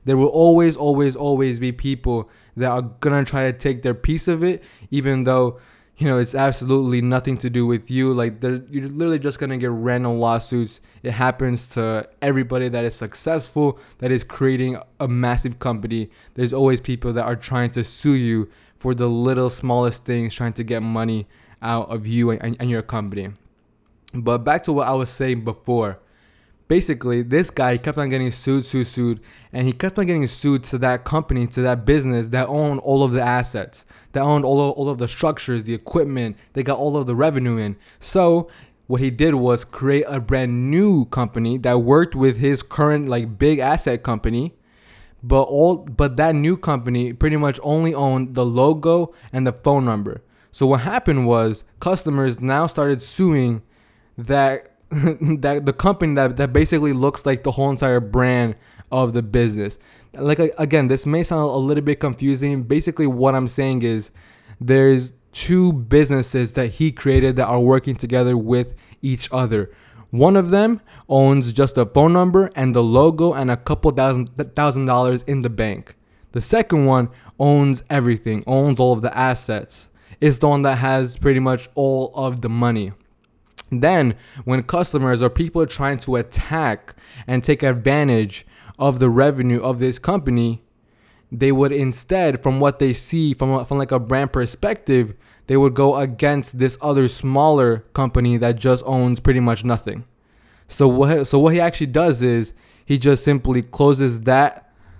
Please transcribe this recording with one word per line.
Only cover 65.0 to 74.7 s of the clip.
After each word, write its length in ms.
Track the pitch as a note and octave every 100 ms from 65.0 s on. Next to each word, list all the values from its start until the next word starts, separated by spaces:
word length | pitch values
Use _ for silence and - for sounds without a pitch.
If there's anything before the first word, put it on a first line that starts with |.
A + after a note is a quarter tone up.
| B2+ - _
two 420 | - - F3+ F3+
businesses 800 | D3 A2+ C#3+ C#3 C#3 A#2+ C3 A#2+
that 120 | - A#2+
he 240 | - D#3
created 460 | B2+ C#3 C3 C3 B2+
that 100 | A2
are 140 | B2
working 340 | B2 C3 C#3
together 420 | A#2+ A#2+ B2 B2 A#2+
with 380 | A2 B2 B2 - _ _
each 260 | C3 B2+ -
other. 400 | C3 B2 A2 F#2+ - _ - -
One 240 | A#2 D#3+
of 160 | G3 F3
them 300 | G3 A3 A3+ _ - -
owns 440 | C3+ C3+ C#3 A#2+
just 260 | A2+ C3+ -
a 80 | A2+
phone 260 | C#3+ D#3+
number 380 | F3 F3+ F#3+ F#3+ -
and 180 | C3
the 80 | A#2+
logo 500 | A#2 A#2+ D#3 D#3+ E3+
and 200 | C#3 B2+
a 40 | A#2+
couple 360 | - D3+ D#3
thousand, 340 | C3+ C3+ B2+ A#2+ - C#3+ -
thousand 300 | D3